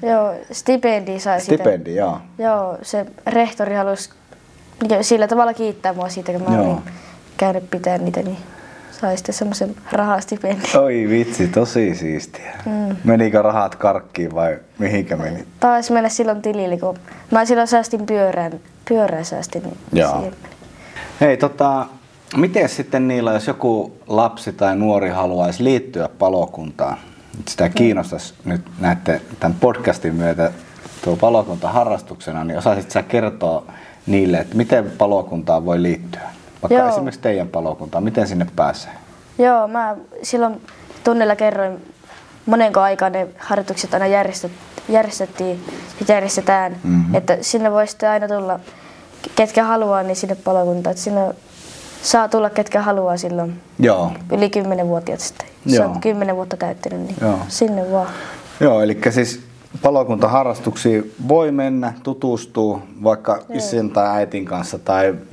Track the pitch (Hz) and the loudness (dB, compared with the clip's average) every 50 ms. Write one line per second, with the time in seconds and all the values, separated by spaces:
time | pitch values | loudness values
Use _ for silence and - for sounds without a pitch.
0 | 240 226 226 220 214 202 175 - - - - - - 254 262 247 247 233 220 202 | -2 0 2 2 2 0 -4 -6 -12 -14 -14 -6 0 0 0 2 2 0 0 0
1 | 185 190 190 190 196 202 185 185 180 - 151 151 - 110 95 85 80 85 87 101 | -2 -6 -8 -6 -2 -2 -2 0 2 0 0 2 4 2 0 0 -4 -4 -2 -2
2 | 98 90 76 - - - - - 226 226 214 202 190 185 165 - 220 - - 208 | -2 -2 -4 -6 -10 -16 -10 -4 -2 0 0 0 -2 -6 -8 -10 -10 -6 -6 -6
3 | 196 202 - - - 226 226 233 233 214 220 - 202 202 202 202 196 196 196 196 | -6 -6 -12 -8 -6 -2 0 0 0 0 -2 -6 -4 -2 -2 -2 0 -2 -2 -4
4 | - - - _ _ _ - - - - - - - - - - 233 214 220 196 | -6 -16 -18 _ _ _ -20 -20 -20 -20 -20 -20 -20 -20 -8 -4 0 2 2 2
5 | 214 - 233 214 208 208 226 240 233 233 226 226 226 214 208 208 - 185 180 180 | 4 2 4 4 4 2 4 4 4 2 2 -2 -4 -4 -4 -4 -4 -4 -2 -2
6 | 180 180 180 185 175 180 180 175 180 - - 104 98 - - - - - - - | -6 -6 -6 -8 -6 -6 -4 -2 0 2 2 4 2 2 0 -2 -6 -12 -18 -18
7 | - - - - - - - - 196 190 185 185 185 - 190 175 180 180 180 180 | -20 -20 -20 -20 -20 -12 -2 0 0 0 0 -2 -4 -6 -6 -4 -2 -2 0 0
8 | 175 175 175 175 190 180 196 175 - - - - - - - - - - - - | -2 -2 -2 -2 -4 -4 -6 -8 -12 -18 -20 -20 -20 -20 -20 -20 -20 -20 -10 -6
9 | 220 190 185 185 - - 202 - 214 208 202 - 196 202 208 - - - - 208 | -4 -2 -2 -2 -4 -8 -6 -4 -4 -4 -2 -4 -4 -6 -6 -12 -12 -4 -2 0
10 | 208 208 202 190 190 - 214 202 - 190 202 190 - - - 139 139 135 120 117 | 2 2 0 -2 -2 -6 -8 -4 -2 -4 -2 -2 -4 2 4 4 4 4 2 2
11 | 110 104 113 117 117 117 - - 92 87 - 110 120 117 - 120 110 90 85 85 | 2 4 4 2 2 0 0 0 0 2 4 2 2 2 2 2 2 2 0 -2
12 | 82 80 78 73 - - - - - - - - - 220 214 208 208 196 196 175 | -4 -4 -4 -6 -8 -10 -18 -18 -16 -16 -16 -10 -8 -6 -4 -2 -2 -4 -4 0
13 | - 117 113 113 113 107 110 104 104 107 110 107 98 92 - - - 101 95 92 | 2 4 4 4 4 4 4 4 4 4 2 2 0 -2 -4 0 2 2 2 2
14 | - - - 87 85 78 80 85 85 80 76 - - _ _ - 101 95 107 98 | -4 -8 -6 -6 -6 -4 -2 0 0 0 -2 -4 -10 _ _ -4 -2 0 0 0
15 | 87 - 82 78 - 156 170 175 - - - - 247 240 240 240 233 240 233 233 | -2 -2 -4 -4 -4 -6 -6 -8 -12 -14 -4 0 2 2 2 2 0 2 0 2
16 | 226 226 226 - 226 220 214 208 214 214 208 202 190 180 175 175 180 185 180 - | 2 0 -2 0 -2 -2 -2 -2 -4 -4 -4 -2 -2 -2 -4 -2 -4 -6 -6 -6
17 | - - - - - - 226 226 226 226 240 233 233 233 240 233 226 226 233 208 | -14 -20 -20 -18 -4 2 2 2 4 4 4 2 4 4 2 2 2 0 -4 -4
18 | 208 214 214 202 196 190 180 175 170 165 165 160 - - - - - - 233 220 | -2 -2 0 2 2 2 2 -2 -4 -4 -8 -12 -18 -20 -20 -16 -2 0 2 2
19 | 208 190 160 160 170 - - - 165 - - - - - - - - - 160 - | 2 0 0 -4 -6 -6 -8 -8 -8 -8 -8 -8 -8 -8 -12 -12 -8 -2 2 2
20 | 80 71 71 73 95 185 - - - - - - - - - - - - - - | 2 2 0 -2 -4 -6 -10 -12 -20 -20 -20 -20 -20 -20 -20 -20 -20 -20 -18 -16
21 | - - - - 147 147 127 123 143 139 139 - 139 139 135 131 127 - - - | -16 -12 0 2 4 4 4 4 2 0 2 2 2 2 2 0 -4 -6 -12 -20
22 | - - - - - - - 131 170 190 277 208 160 - - - 131 - - 131 | -20 -20 -20 -20 -16 -4 0 0 0 2 2 2 0 0 0 -6 -6 -2 -2 0
23 | 131 127 127 123 117 113 107 107 110 143 120 - 127 120 113 107 - - - - | 0 0 0 0 0 0 0 0 -2 -4 -6 -2 0 0 0 0 -2 -6 -10 -18
24 | - - 107 110 117 113 - - - 104 92 - 101 98 95 98 107 107 104 98 | -8 -2 2 2 2 2 0 -6 -10 -10 -2 0 0 0 2 2 2 2 2 2
25 | 98 90 90 92 92 92 90 90 87 87 90 101 120 131 131 117 - - - 87 | 0 0 -2 -2 -2 -2 0 0 0 0 0 0 2 2 2 2 -2 -4 -6 -4
26 | 80 - - - 98 92 92 87 87 - - 80 80 76 - - 73 69 - - | -4 -4 -2 0 2 2 2 2 0 -2 -4 -12 -12 -12 -6 -4 -4 -4 -4 -8
27 | - - - - - - - - - - - - 87 87 - - 120 113 101 92 | -12 -20 -20 -20 -20 -18 -16 -14 -12 -10 -2 0 0 0 4 4 4 4 4 2
28 | 85 - 82 - - - - - - 90 87 87 - - - 90 92 87 87 - | -2 -6 -8 -10 -10 -14 -18 -12 -6 -4 -4 -4 -6 -10 -8 -2 0 0 0 0
29 | - 82 80 78 - - - - - 87 - - - 123 110 - - 95 90 - | 0 -2 -2 -2 -4 -12 -10 -4 -2 -2 0 2 2 2 2 2 0 0 0 0
30 | - 82 82 85 85 85 82 85 82 82 - - - - - - - - - - | -2 -4 -2 0 0 0 0 0 0 -2 -2 -6 -18 -20 -20 -20 -20 -20 -16 -6
31 | - 87 85 85 110 117 117 110 98 87 85 87 87 - 107 120 120 110 101 87 | -2 -2 2 4 4 4 4 4 2 0 -6 -6 -6 -2 0 0 2 0 -2 -4
32 | - - 90 - - 82 78 80 80 82 78 85 87 107 101 98 95 - - 98 | -6 -12 -18 -14 -10 -8 -8 -6 -6 -4 -4 0 2 2 0 0 -2 -2 -4 -4
33 | - - 123 117 110 104 - - 92 82 82 - - - - - - - - - | -2 0 0 0 0 0 -2 -2 -2 -2 -2 -2 -4 -8 -20 -20 -20 -20 -20 -12
34 | - - 101 98 95 90 87 80 - - 101 113 113 - 135 117 101 92 - - | -2 0 2 4 4 4 2 0 -2 -2 0 0 2 4 4 2 2 0 0 0
35 | 107 101 101 95 90 - 90 82 78 85 82 82 82 87 87 87 87 87 85 - | 2 4 4 0 0 -2 -8 -6 0 0 0 2 2 0 0 2 2 0 0 -2
36 | - - - - - - - - - - - - - - 240 254 254 240 220 202 | -6 -14 -14 -14 -14 -16 -16 -18 -20 -20 -16 -8 0 2 4 4 4 2 0 0
37 | 156 131 - - - 113 101 92 87 90 - 82 82 78 78 - 78 78 85 85 | -2 -4 -8 -4 -2 -2 0 0 -2 -4 -4 -4 -4 -4 -6 -6 -10 -6 -4 -2
38 | 101 110 110 117 104 92 92 87 87 85 - 82 76 71 - - - - - - | -2 0 0 0 -2 0 0 -2 -2 -2 0 0 0 0 0 -4 -10 -16 -18 -20
39 | - - - - - - - - 247 247 240 226 214 214 226 240 226 214 208 - | -20 -20 -20 -20 -20 -12 0 2 4 4 4 2 2 0 -2 -4 -4 -4 -6 -8
40 | - - - - 240 - 254 240 233 226 214 214 - - - - - - - - | -12 -18 -16 -12 -8 -4 0 0 0 0 -2 -6 -14 -20 -20 -20 -20 -20 -14 -2
41 | - 233 233 233 220 208 208 - 214 214 202 196 190 190 185 175 - - - _ | 2 2 4 4 4 2 2 4 2 2 2 2 -2 -2 -4 -8 -14 -20 -20 _
42 | - - - - - - - - - 226 220 233 226 214 196 196 196 196 196 190 | -20 -20 -20 -20 -20 -20 -20 -8 0 2 4 4 4 4 4 4 4 4 2 2
43 | 190 190 185 190 180 180 - - - - 202 202 196 - 190 - - - - 190 | 0 0 0 -2 -4 -6 -8 -14 -4 -2 -2 -2 -2 -4 -6 -8 -4 -2 0 0
44 | 196 196 196 202 190 190 185 - - 175 - - - - - - - - 220 220 | 2 2 2 2 2 0 -4 -6 -10 -10 -12 -14 -20 -20 -18 -12 -4 2 2 2
45 | 220 208 214 - 190 190 - - 185 185 180 180 175 - - - - - - - | 2 2 -2 -6 -8 -8 -6 -6 -4 -4 -4 -6 -8 -12 -12 -14 -14 -16 -10 -4
46 | 202 208 214 202 196 196 - 196 - 196 196 190 185 180 180 180 - 175 175 175 | 2 4 4 4 2 0 -2 0 2 4 4 4 2 -2 -4 -4 0 2 4 4
47 | 170 170 185 190 185 - 165 - 226 - - 220 220 214 208 214 214 214 - - | 4 4 2 0 2 2 0 0 2 -2 -2 2 2 2 4 2 2 0 -2 -2
48 | 220 214 214 208 208 202 208 202 190 185 180 180 - - - - - - - - | 0 2 2 2 0 -2 -2 -2 -2 -4 -4 -6 -8 -16 -20 -20 -20 -20 -20 -20
49 | - - - - - - - - 220 220 - 233 226 220 226 226 214 202 196 190 | -20 -20 -20 -16 -12 -2 2 2 2 4 4 2 2 4 2 2 2 2 2 0
50 | 185 190 185 190 202 190 190 185 - 190 190 180 180 175 175 175 175 175 180 180 | 0 -2 -4 -4 -4 -6 -6 -4 0 2 2 2 2 2 0 0 -2 -2 -4 -2
51 | - 208 208 196 190 185 - - - - - - - - - - - - - - | -4 -2 0 0 0 0 -4 -8 -16 -20 -20 -20 -20 -20 -20 -18 -20 -20 -16 -8
52 | - - - 226 220 214 233 226 214 208 208 214 208 - - 208 208 208 202 196 | -2 2 4 4 4 4 2 2 2 2 0 -2 -2 0 0 0 0 2 0 0
53 | 185 180 175 175 180 175 175 175 170 170 175 - - - - - 123 113 98 92 | 0 0 -2 -2 -2 -4 -4 -2 -4 -4 -6 -10 -14 -14 -2 2 4 4 4 4
54 | 85 87 - - - - - 202 208 202 208 208 190 190 185 180 175 175 170 170 | 0 -2 -4 -8 -6 -2 0 0 2 2 0 -2 0 0 0 0 0 0 0 -2
55 | 170 - - - - - - - - - - - - 139 127 226 208 180 175 175 | -2 -6 -8 -6 -8 -10 -10 -12 -16 -16 -14 -6 0 2 4 4 4 2 -2 -2
56 | - 220 208 202 196 190 185 185 185 180 185 - 180 175 175 - - - 180 180 | -2 0 0 0 -2 -2 -2 -4 -4 -6 -6 -6 -4 -6 -6 -6 -8 -8 -8 -8
57 | 180 185 190 - 117 107 98 92 90 92 - - 233 220 101 95 - - - - | -8 -8 -6 -2 0 0 0 0 -4 -6 -2 0 0 0 0 -2 -2 0 0 0
58 | 185 180 - - - - - - - - - - - 139 113 107 107 107 104 - | 0 -2 -6 -12 -12 -14 -14 -16 -18 -16 -2 2 4 4 6 6 4 2 2 2
59 | - 117 113 127 120 117 - - - - - - - - - - - 139 143 135 | 2 2 4 2 0 0 -4 -12 -16 -20 -20 -20 -20 -16 -10 2 2 4 4 4
60 | 123 117 110 101 - 110 123 135 131 120 110 - - 117 - - - 117 110 107 | 2 2 2 2 2 4 4 2 2 2 -2 -2 -4 -4 -4 0 2 2 2 2
61 | 107 - - - 127 127 151 165 160 151 143 139 135 135 131 127 123 117 120 - | 0 -4 -10 -8 0 4 4 4 4 2 0 0 0 0 -2 -2 -2 -4 -6 -6
62 | - 135 135 135 139 127 117 113 117 - - 117 110 107 98 98 - - - - | -8 -8 -6 -2 -2 -2 -2 -2 -4 -6 -2 0 0 0 -2 -4 -8 -16 -12 0
63 | 104 110 107 107 - - - - - - 117 123 107 101 120 113 110 101 - 104 | 2 2 2 2 0 -2 -2 -2 -4 -8 -6 -6 -4 -2 -2 -2 -2 0 2 2
64 | 101 104 104 104 101 92 104 98 92 87 92 87 87 - 95 90 - - 95 95 | 2 2 2 0 -2 -2 -4 -8 -6 -6 -6 -8 -6 -8 -10 -6 -2 0 2 2
65 | 95 95 90 87 - - | 2 2 0 -2 -8 -2